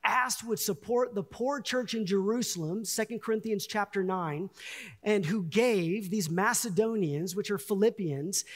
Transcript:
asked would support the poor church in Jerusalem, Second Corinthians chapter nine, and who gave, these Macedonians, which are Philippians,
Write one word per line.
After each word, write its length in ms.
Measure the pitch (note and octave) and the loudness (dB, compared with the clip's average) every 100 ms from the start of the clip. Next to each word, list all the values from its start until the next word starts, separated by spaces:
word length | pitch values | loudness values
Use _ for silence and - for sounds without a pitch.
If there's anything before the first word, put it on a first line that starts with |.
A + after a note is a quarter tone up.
asked 400 | G#3+ B3+ B3+ - | 2 2 2 -2
would 160 | A3+ G#3+ | -2 -2
support 560 | - F#3+ - A#3+ - G3+ | -2 -4 0 0 2 -2
the 80 | |
poor 380 | F3 - B3 C#4+ | -6 -2 -2 0
church 320 | - B3+ A#3 | 0 -2 0
in 120 | A3+ G3 | -2 2
Jerusalem, 800 | G3 F#3+ A#3 A#3+ F3+ D#3 F#3+ | 2 2 2 0 -2 -2 -2
Second 380 | G#3+ - A3 A#3 | -2 -2 -2 -4
Corinthians 440 | - A3 A3 G#3 - | 0 0 0 -2 0
chapter 380 | G#3+ G3+ G3+ | -2 0 0
nine, 460 | F#3 F#3 E3+ D3 F#3+ - - - A#3 A#2+ | 0 0 0 -2 -4 -8 -14 -12 -14 -6
and 240 | G#3 G#3+ D#3 | 0 2 2
who 180 | G#3+ | 0
gave, 680 | E3+ F#3+ B3 G#3+ E3 G3+ F#3+ | 0 2 4 4 2 0 -2
these 200 | G#3+ D#3+ | -2 0
Macedonians, 1080 | E3+ G#3 A#3+ A#3+ F3 A3 A3+ F3 C#3+ F3+ F3+ | 2 2 0 0 2 2 2 0 0 -2 -2
which 140 | G3+ | -2
are 80 | G3+ | -4
Philippians, 880 | - G3+ G#3+ A3+ F3+ C#3 D#3 - - | -2 2 4 2 -2 -2 -2 -2 -4